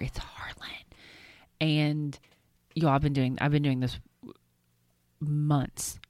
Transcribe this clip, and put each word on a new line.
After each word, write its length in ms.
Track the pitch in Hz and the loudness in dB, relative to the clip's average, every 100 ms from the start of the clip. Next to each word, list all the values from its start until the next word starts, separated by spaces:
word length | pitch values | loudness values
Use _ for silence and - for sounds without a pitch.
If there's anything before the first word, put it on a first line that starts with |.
It's 180 | 135 - | -8 -8
Harlan. 640 | - - - - - - - - - - - - - _ | -12 -12 -14 -12 -14 -16 -18 -20 -20 -20 -20 -20 -20 _
And, 580 | 156 151 151 151 147 139 _ _ _ _ _ | 2 2 2 0 -4 -6 _ _ _ _ _
y'all, 160 | - 160 | 0 4
I've 120 | 135 | 4
been 100 | 151 | 2
doing, 260 | 143 127 131 | 2 0 2
I've 120 | 147 | 2
been 100 | 147 | 4
doing 180 | 147 127 | 2 2
this 180 | 127 - - _ - - _ _ _ _ _ _ _ _ | 0 -4 -14 _ -20 -20 _ _ _ _ _ _ _ _
months. 800 | 151 147 151 147 127 - - - | -2 0 2 2 0 -6 -10 -10